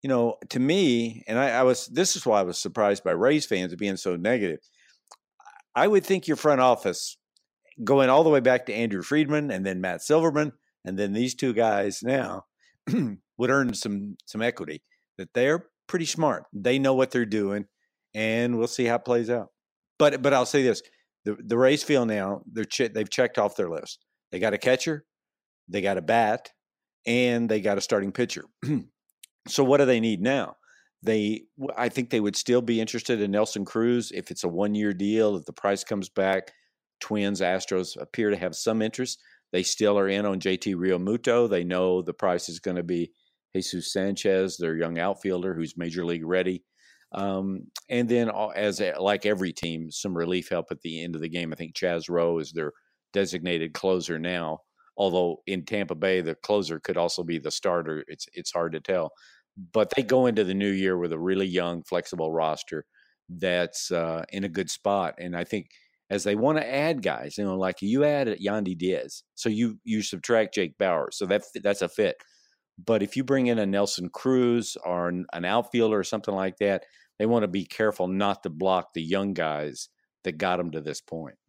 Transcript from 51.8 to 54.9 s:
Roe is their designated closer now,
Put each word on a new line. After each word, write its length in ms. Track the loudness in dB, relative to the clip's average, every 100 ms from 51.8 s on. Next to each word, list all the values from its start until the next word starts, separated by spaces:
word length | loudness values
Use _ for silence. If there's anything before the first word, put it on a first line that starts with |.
| -2 -2 -2
Roe 300 | 0 0 0
is 140 | -4
their 180 | -6 -6 -8 _ _ _
designated 600 | -2 -2 -2 -4 -2 -4
closer 460 | -4 0 0 -2 -6
now, 400 | -4 -4 -6 -8 _ _ _